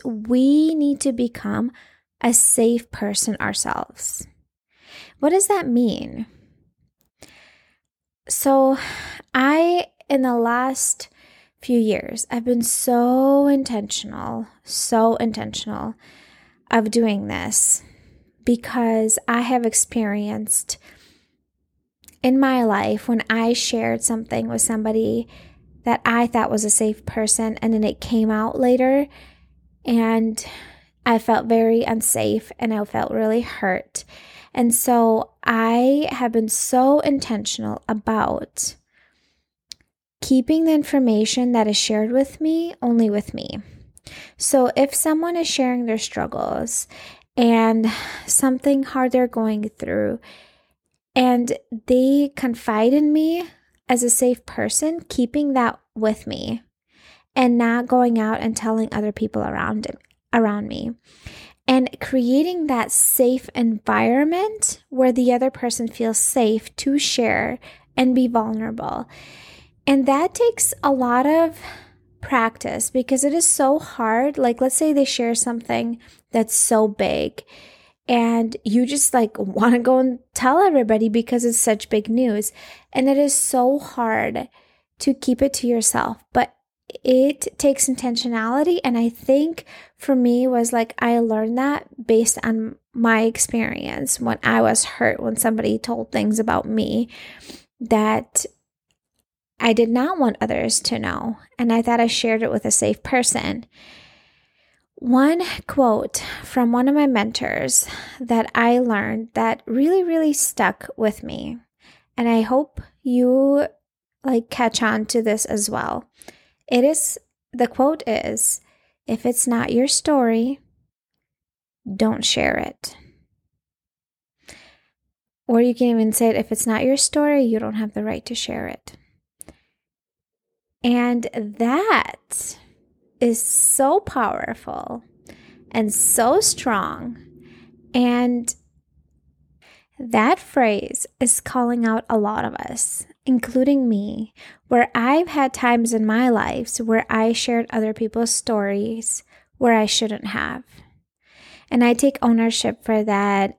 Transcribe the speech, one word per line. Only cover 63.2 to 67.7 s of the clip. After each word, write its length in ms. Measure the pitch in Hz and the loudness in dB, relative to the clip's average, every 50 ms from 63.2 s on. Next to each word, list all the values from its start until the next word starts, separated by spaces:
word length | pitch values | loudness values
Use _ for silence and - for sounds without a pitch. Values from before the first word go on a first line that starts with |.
| 254 247 254 262 - - - | 4 4 2 0 -2 -6 -4
environment 1300 | - 240 226 220 208 - 220 214 214 220 226 240 269 294 311 339 359 392 427 440 427 - - - - _ _ | -2 0 0 0 -2 -2 0 0 2 2 2 4 2 2 2 2 0 -2 -2 -4 -4 -6 -6 -6 -8 _ _
where 240 | 285 254 262 254 240 | 0 2 2 4 4
the 220 | 247 247 247 247 | 4 2 2 2
other 160 | 247 262 262 | 2 0 -2
person 360 | - - - 240 226 - 233 | -2 -4 -6 -6 -4 -4 -6
feels 300 | 226 - - 233 226 220 | -8 -6 -4 -4 -2 0
safe 580 | - - - - 269 233 208 220 220 - - - | 0 0 0 2 2 2 2 2 0 -4 -8 -12
to 220 | - - 277 277 285 | -6 -4 -2 0 0
share 600 | - - - - 233 220 208 - - - - - - - | 0 0 0 0 0 0 0 0 -2 -4 -6 -8 -12 -20